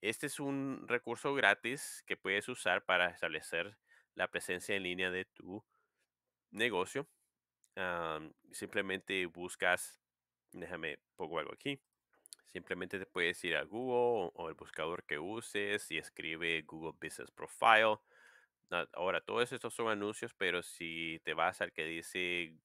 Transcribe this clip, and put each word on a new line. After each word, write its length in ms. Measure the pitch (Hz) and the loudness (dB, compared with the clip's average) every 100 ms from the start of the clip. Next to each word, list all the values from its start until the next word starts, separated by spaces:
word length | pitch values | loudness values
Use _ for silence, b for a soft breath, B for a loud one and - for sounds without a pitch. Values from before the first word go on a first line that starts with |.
este 260 | 101 113 147 | 0 -2 -4
es 120 | - | -4
un 480 | 143 139 135 135 - | -2 -2 -2 -6 0
recurso 480 | 120 - 120 147 | 0 0 -4 0
gratis 680 | 139 107 101 117 135 - - - | 6 6 6 2 -4 -6 -12 -8
que 100 | 95 | -4
puedes 320 | 98 98 - | 2 2 2
usar 360 | 123 - 90 | -2 2 2
para 260 | - 92 87 | 4 6 6
establecer 680 | 87 85 78 - 82 90 107 b b b | 4 -2 -2 -4 -2 -4 -8 b b b
la 140 | - 92 | -4 -2
presencia 480 | 90 - 90 - 101 | -2 -2 -4 -2 -2
en 60 | |
línea 280 | 92 90 92 | -2 0 0
de 140 | 92 | 0
tu 400 | 95 _ - 101 - _ _ _ _ _ _ _ _ | -6 _ -12 -12 -12 _ _ _ _ _ _ _ _
negocio. 580 | 98 117 98 92 135 143 _ _ _ _ _ _ - | 0 2 4 0 -2 -6 _ _ _ _ _ _ -4
Am, 560 | 92 87 82 78 78 - _ | -2 0 -2 -4 -8 -16 _
simplemente 760 | - 98 107 98 95 - 95 90 | -10 -4 -2 0 -2 0 0 0
buscas, 760 | 82 87 - 92 90 - - _ _ _ _ _ | -4 -10 0 2 2 0 -14 _ _ _ _ _
déjame 460 | - 85 87 80 73 _ _ | -12 -10 -6 -6 -8 _ _
pongo 220 | 85 82 | -6 -4
algo 140 | 73 | -4
aquí. 280 | - - 139 _ _ _ _ - - _ | -6 -6 -8 _ _ _ _ -20 -20 _
Simplemente 520 | 92 87 90 87 98 | -12 -6 -6 -4 -6
te 80 | 95 | -6
puedes 360 | - 87 87 | 0 2 2
ir 120 | 87 78 | 0 0
a 60 | |
Google 340 | 76 104 127 120 | -2 -4 0 2
o, 360 | 120 117 90 | 4 2 0
o 140 | - 82 | -4 -8
el 60 | |
buscador 500 | 80 - - 80 87 | -8 -12 -6 -4 -4
que 140 | - 73 | -4 -6
uses 720 | 82 110 - 101 101 107 - | -4 -6 -6 -2 0 -2 -2
y 80 | 113 | -6
escribe 640 | 110 - 80 80 85 82 | -6 -10 -8 -2 0 0
Google 340 | 78 80 80 78 | -2 -8 -8 -8
Business 300 | 78 - - | -10 -10 -14
Profile. 680 | - 80 - - 110 110 107 B B B B B _ _ | -12 -14 2 8 8 8 4 B B B B B _ _
Na-, 180 | 90 78 | -4 -2
ahora, 280 | - 90 87 | -2 2 0
todos 320 | - 104 120 | 0 0 0
estos 220 | 131 120 | -2 -8
son 140 | - 113 | -2 0
anuncios, 460 | 107 101 98 113 | 2 0 -2 -8
pero 280 | - 92 87 | 0 2 2
si 580 | 85 - 85 82 82 80 | -2 -8 -6 -4 -4 -4
te 100 | - | -4
vas 260 | 80 82 92 | 2 2 2
al 120 | 90 | -4
que 120 | - | -2
dice 680 | 80 82 82 92 90 87 82 80 | -4 -4 -4 -2 0 0 -2 -8